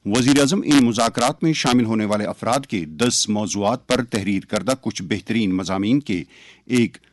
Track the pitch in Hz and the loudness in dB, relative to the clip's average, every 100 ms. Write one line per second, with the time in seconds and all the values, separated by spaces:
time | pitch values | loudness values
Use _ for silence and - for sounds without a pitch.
0 | 98 113 123 143 143 196 - 143 120 110 | -4 0 4 4 4 2 2 4 4 4
1 | 113 110 123 151 165 151 139 123 113 113 | 0 0 0 0 0 0 2 2 2 0
2 | 107 104 104 - 110 131 139 107 78 78 | 0 -2 -4 -6 -2 -2 -2 -6 -6 -2
3 | 123 - - 107 107 101 101 127 - 127 | 0 0 -2 -2 -2 -2 0 -2 -2 -2
4 | 120 110 95 98 - 107 95 131 117 - | -2 -4 -2 -2 -2 -4 -2 -4 -6 -8
5 | 85 104 - 113 104 92 90 95 101 139 | -6 -6 -2 -2 0 -2 -2 -4 0 0
6 | 143 92 - - - - - 123 113 - | 0 -6 -6 -16 -20 -20 -4 0 0 -2
7 | _ | _